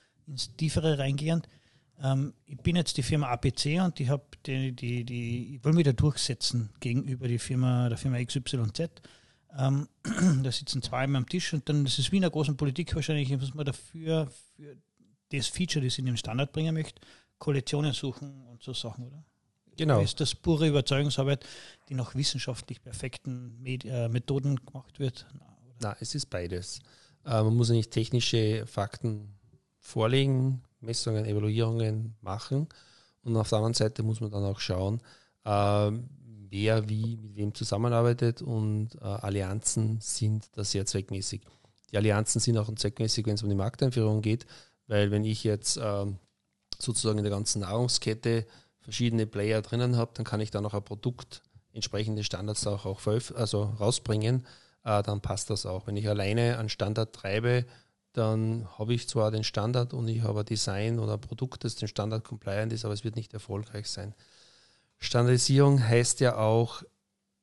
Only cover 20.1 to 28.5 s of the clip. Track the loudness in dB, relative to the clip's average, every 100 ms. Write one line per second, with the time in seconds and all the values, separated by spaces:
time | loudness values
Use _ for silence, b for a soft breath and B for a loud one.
20.1 | 0 -2 -2 0 4 4 4 2 2 2
21.1 | 2 0 0 -4 B B B B -6 -4
22.1 | -2 -2 -2 -4 -8 -10 -14 -14 -10 -10
23.1 | -10 -10 -10 -10 -10 -6 -6 -4 -2 0
24.1 | 0 0 0 2 0 -4 -16 -14 -6 -6
25.1 | -6 -14 -20 -20 -20 -20 -8 -6 -6 -6
26.1 | -8 -6 -6 -4 -6 -8 -12 -16 B B
27.1 | B 0 4 4 6 6 4 2 0 2
28.1 | 2 2 4 4